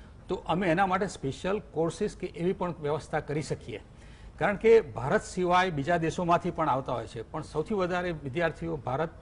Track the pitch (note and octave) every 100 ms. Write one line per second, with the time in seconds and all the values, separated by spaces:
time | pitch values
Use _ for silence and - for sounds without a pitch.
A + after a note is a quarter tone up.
0 | - - - F3+ - E3+ F#3+ D#3+ G3 F#3
1 | F#3+ - C3+ C3 F#3 G#3 - D3+ E3 -
2 | G#3 - F3+ E3 F3 G3 F3+ D3+ D3 D3+
3 | - D#3 D3 D#3 - - - G#2 - -
4 | - - - - E3+ G3+ A3 A3+ D#3+ G#2+
5 | C3 G#3 - F#3 F3 F3+ F#3 D3 C#3 F3
6 | D#3+ E3 F3 F3 F3+ E3+ D#3 C3 C3+ A#2+
7 | A2 A#2+ A2 D#3 C#3+ D3+ D#3 G#3 F3+ F3+
8 | F3+ D#3 C#3+ B2 E3 C#3+ E3 D#3+ B2 C3
9 | E3 -